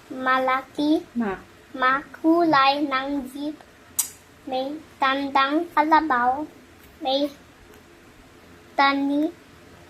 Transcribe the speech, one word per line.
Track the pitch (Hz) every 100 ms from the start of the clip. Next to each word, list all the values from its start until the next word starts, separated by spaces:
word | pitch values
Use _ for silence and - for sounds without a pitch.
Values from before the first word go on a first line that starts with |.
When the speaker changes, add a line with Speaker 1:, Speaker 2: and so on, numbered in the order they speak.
| -
Speaker 1:
malaki, | 262 262 262 262 262 269 - 294 330 - 240
Speaker 2:
Ma- | 208 185 - - - 262
Speaker 1:
makulay | 262 269 - - 320 339 330 285 269 294 294
ng | 262 277 285 247
jeep. | 277 294 294 - - - - - - - - 269
May | 262 269 311 - -
tandang | 269 269 277 277 269 302 339 302
kalabaw. | 302 311 311 247 247 269 311 - - - - -
May | 269 277 285 - - - - - - - - - - - - - - -
tani-, | 277 277 277 285 330 - - - - -